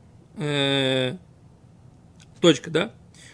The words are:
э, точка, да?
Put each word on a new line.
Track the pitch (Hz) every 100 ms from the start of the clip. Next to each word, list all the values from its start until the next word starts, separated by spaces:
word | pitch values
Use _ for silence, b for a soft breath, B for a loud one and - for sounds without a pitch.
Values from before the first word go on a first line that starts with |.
| - - - -
э, | 151 143 139 139 135 131 127 180 - - - - - - - - - - - -
точка, | 175 151 -
да? | 160 214 - - B B